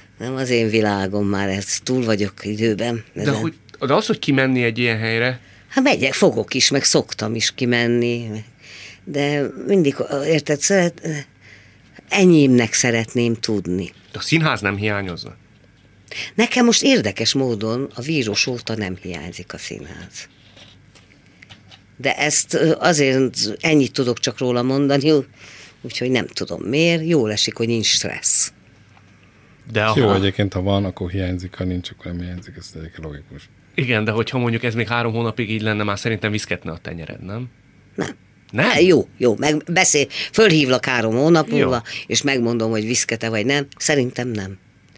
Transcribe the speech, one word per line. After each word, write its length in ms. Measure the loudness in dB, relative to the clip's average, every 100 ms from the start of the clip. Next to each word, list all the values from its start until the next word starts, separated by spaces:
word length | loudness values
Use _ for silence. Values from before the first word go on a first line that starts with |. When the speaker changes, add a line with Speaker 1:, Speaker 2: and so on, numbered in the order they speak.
| -20 -12
Speaker 1:
nem 160 | -8
az 160 | -6 0
én 180 | 2 2
világom, 580 | 2 2 0 -2 -2 -2
már 220 | 0 -2
ez 300 | -2 -2 -4
túl 220 | -2 -2
vagyok 400 | 0 0 -2 -6
időben. 600 | -8 -2 0 0 -2 -6 -8
Speaker 2:
De 60 | -6
Speaker 1:
Ezen. 140 | -2
Speaker 2:
hogy, 200 | -2 -4 -8 -16 -8
de 140 | 0
az, 120 | 0 0
hogy 120 | -2
kimenni 440 | 0 2 2 2
egy 160 | 0 0
ilyen 200 | 0 0
helyre? 420 | -2 0 -2 -4 -12 -20 -6
Speaker 1:
Hát 160 | 0
megyek, 280 | 2 2 0
fogok 420 | 4 4 4 -2
is, 160 | 0 2
meg 140 | 2
szoktam 500 | 2 2 0 -4 -4
is 180 | -2 -4
kimenni. 880 | -2 0 2 2 2 0 -4 -6 -10 -12 _ -20 -20 -20 -18
De 380 | -8 -2 0 0 -2 -4 0
mindig, 300 | 2 4 0 -2 -2 0
érted, 340 | 0 0 0
szeret-, 680 | 2 2 2 -2 -8 -8 -10 _ -20 -20 -20 _ _ -20 -4
enyémnek 640 | 4 6 8 8 6 4
szeretném 600 | 2 2 0 0 0 0
tudni. 580 | -2 -2 -4 -2 -4 -6 -12 -16
Speaker 2:
De 60 | -10
a 40 |
színház 380 | -2 0 0 0
nem 160 | -2 -2
hiányozna? 600 | -2 -2 -6 -10 -14 -20 _ _ _ _ _ _ -16 -14 -6
Speaker 1:
Nekem 300 | -2 0 4
most 180 | 4 4
érdekes 500 | 4 4 2 -2 -2
módon 580 | 0 0 -2 -2 -4 -6
a 60 | -8
vírus 460 | -4 -2 0 -2 -2
óta 300 | -4 -6 -6
nem 200 | -6 -8
hiányzik 500 | -10 -10 -12 -14 -14
a 60 | -14
színház. 720 | -12 -12 -14 -16 -16 -16 -18 _ -20 -20 -20 -20 -20 -20 -20 _ _ _ -20 -20 -20 -20 _ -4
De 200 | -2 0
ezt, 380 | 2 2 0
ö, 180 | 2 4 4
azért 580 | 2 4 4 4 2 -2 -6 -2
ennyit 320 | 2 4 4
tudok 260 | 0 -2 -2
csak 200 | -4 -2
róla 240 | 0 0
mondani, 480 | 0 0 2 2 4
ú-, 140 | 4 2 -10 -20 -20 -20 -16
úgyhogy 280 | -12 -6 -2
nem 160 | 0 -2
tudom 360 | -6 -8 -6
miért. 440 | -2 0 2 2 2
Jól 240 | 2 2
esik, 240 | 0 -2 -2
hogy 100 | -2
nincs 200 | 0 0
stressz. 680 | 0 -2 -4 0 2 0 -4 _ -20 _ -20 -20 _ _ _ -20 -20 -6
Speaker 2:
De 80 | 0 2
Speaker 3:
Jó, 100 | 4
Speaker 2:
aha. 100 | 4
Speaker 3:
egyébként, 380 | 4 2 0 -2
ha 100 | -2
van, 220 | 0 0
akkor 260 | 0 -4 -6
hiányzik, 440 | -4 -4 -4 -8
ha 100 | -6
nincs, 260 | -4 -4 -8
akkor 220 | -12 -10
nem 80 | -8
hiányzik. 360 | -8 -10 -14 -18
Ez 140 | -16
egyébként 300 | -14 -14 -14
logikus. 440 | -14 -14 -16 -20 -20 _ _
Speaker 2:
Igen, 300 | -4 0 0
de 60 | 0
hogyha 280 | -2 -2 -2
mondjuk 240 | -2 -2
ez 120 | -2
még 140 | -4 -2
három 240 | -2 -2
hónapig 380 | -2 -4 -4 -4
így 120 | -4
lenne, 200 | -2 -2
már 160 | -2 -4
szerintem 320 | -4 -2 -2
viszketne 400 | -4 -4 -8 -8
a 80 | -10
tenyered, 460 | -10 -12 -12 -14
nem? 240 | -12 -12 -12 -16 _ _ _
Speaker 1:
Nem. 220 | -10 -10 -10 _ _ _
Speaker 2:
Nem? 180 | -2 0
Speaker 1:
Hát 100 | 4
jó, 280 | 6 6 2 0
jó, 200 | 0 2
meg 260 | 0 0 0
beszél-, 340 | 2 2 2 0 -4 -2
fölhívlak 520 | 4 6 6 4 2
három 300 | 2 0 2
hónap 340 | 2 6 4 4
Speaker 2:
Jó. 80 | 2
Speaker 1:
múlva, 260 | 2 0 -4 -12 -6
és 160 | -2
megmondom, 480 | 0 0 0 0 0
hogy 140 | 0
viszkete 440 | 0 -2 -2 -4 -2
vagy 180 | -2 0
nem. 200 | 0 -2 -4
Szerintem 520 | 0 2 0 -2 -6
nem. 300 | -6 -8 -12 _ _ _